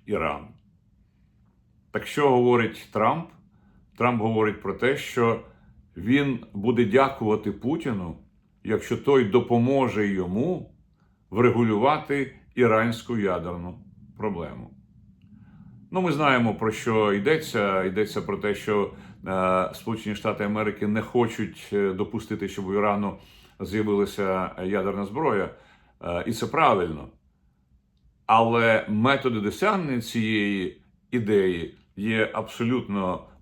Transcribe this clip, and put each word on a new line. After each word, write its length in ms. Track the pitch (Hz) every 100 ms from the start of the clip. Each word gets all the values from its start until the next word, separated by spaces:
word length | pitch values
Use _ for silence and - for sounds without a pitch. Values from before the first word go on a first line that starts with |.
| -
Іран. 420 | 98 80 73 - - _ _ _ _ _ _ _ _ _ _ _ _ _
Так 160 | 110 -
що 240 | - 143
говорить 580 | 127 123 123 110 - -
Трамп? 380 | 107 110 151 170 - _ _ _ _ _ -
Трамп 260 | 120 120
говорить 400 | 110 110 107 101
про 120 | 95
те, 220 | 98 120 147
що 440 | - - 117 113 - - - - - -
він 420 | 98 139 143 120 -
буде 320 | 104 107 120
дякувати 680 | 113 120 135 - 110 104 104
Путіну, 640 | 98 117 165 151 104 87 69 - _ _ _
якщо 320 | - 107 - 120
той 280 | 135 139
допоможе 840 | 110 123 120 120 120 139 123 98 104
йому 640 | 95 90 98 151 170 - _ _ _ _ _ -
врегулювати 1040 | 113 120 113 117 104 131 151 151 143 127 - -
іранську 640 | - 120 156 117 117 - 117
ядерну 600 | 98 87 85 87 87 - - - - -
проблему. 520 | 104 87 80 60 57 - - - - - - - - - - - -
Ну, 100 | 180
ми 120 | 180
знаємо, 420 | 143 147 127 117
про 180 | 101 110
що 400 | 107 - 110 104
йдеться. 720 | 101 101 156 - 113 101 95
Йдеться 380 | 92 95 104 107
про 140 | 90 98
те, 180 | 104
що, 380 | 101 - 104 98 - - - -
е, 440 | 95 92 92 90
Сполучені 420 | - - 110 104 101
Штати 280 | 110 101
Америки 420 | 101 107 104 98 107
не 160 | 107
хочуть, 680 | 104 123 117 - 101 - -
е, 200 | 104 98
допустити, 560 | 92 98 113 - 104 98
щоб 180 | - 95
у 80 |
Ірану 440 | 101 104 101 101 92 - - - -
з'явилася 920 | 87 107 107 101 98 - 98 95 90 -
ядерна 400 | 92 98 95 98
зброя. 460 | 98 120 156 104 85 - - _ _ _
Е, 220 | 82 87 -
і 60 |
це 140 | 117 -
правильно. 640 | - 151 107 85 76 65 - _ _ _ _ _ _ _ _ _ _ -
Але 600 | 113 113 117 113 110 -
методи 520 | 107 123 139 131 113
досягнення 600 | 104 98 196 196 156 123
цієї 800 | 113 120 110 110 104 98 90 - _ _ _
ідеї 640 | 123 104 104 95 87 82 - _ -
є 340 | 107 113 107
абсолютно 920 | - 107 - 117 123 117 101 92 85 - -